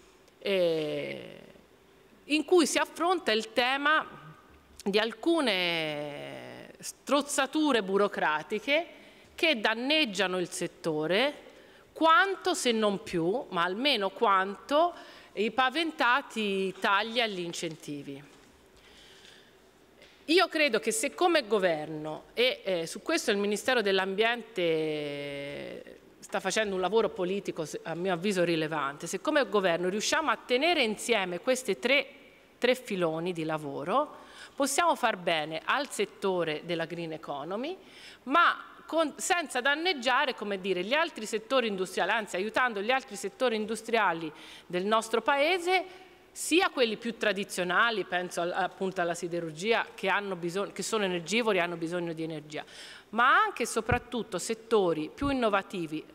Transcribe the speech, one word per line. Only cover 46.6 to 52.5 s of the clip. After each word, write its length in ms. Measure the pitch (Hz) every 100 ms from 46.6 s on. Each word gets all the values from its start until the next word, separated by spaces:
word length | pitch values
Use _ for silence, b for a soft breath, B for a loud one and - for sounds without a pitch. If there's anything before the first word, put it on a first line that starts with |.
| 370
quelli 280 | 285 233 208
più 200 | 233 -
tradizionali, 840 | 214 196 190 - 180 180 233 214
penso 380 | 175 180 180 175
al-, 100 | 175
appunto 500 | 170 180 - 190 180
alla 140 | 175 165
siderurgia, 720 | 175 170 165 156 214 220 - -
che 120 | 190
hanno 280 | 190 202 180
bisogno, 360 | 170 190 175
che 120 | -
sono 200 | 185 220
energivori 540 | 196 175 160 226 226 185
e 40 |
hanno 160 | 175 170
bisogno 360 | 165 180 170
di 80 | 160
energia, 420 | 160 156 151